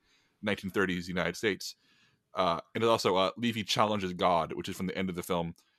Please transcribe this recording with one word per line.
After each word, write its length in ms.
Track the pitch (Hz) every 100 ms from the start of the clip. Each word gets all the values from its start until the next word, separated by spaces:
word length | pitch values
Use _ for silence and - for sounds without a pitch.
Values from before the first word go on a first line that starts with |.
| _ _ _ _
nineteen 280 | 104 98 95
thirties 360 | 104 95 90 87
United 280 | 90 85 87
States. 400 | 110 92 - - _ _ _ _ _ -
Uh, 240 | 90 82 - 113
and 80 |
it's 60 | 117
also, 260 | 113 110 92
uh, 160 | 95 -
Levy 260 | 120 110
challenges 500 | 95 127 107 107 92
God, 400 | 90 92 85 80
which 160 | 85 98
is 80 | 92
from 80 | 90
the 100 | -
end 120 | 95
of 60 | 87
the 80 |
film, 320 | - 90 85 87 _